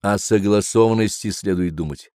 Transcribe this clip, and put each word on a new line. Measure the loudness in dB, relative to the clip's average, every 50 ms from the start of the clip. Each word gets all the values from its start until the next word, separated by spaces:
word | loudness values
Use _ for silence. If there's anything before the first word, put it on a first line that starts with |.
О | 0 0 -2
согласованности | -2 0 0 0 2 4 4 2 2 2 2 2 4 4 4 4 2 0 -2 -2 -6 -8 -8
следует | -8 -6 -4 -2 -2 0 -2 -4 -4
думать. | -6 -8 -8 -8 -10 -14 _ _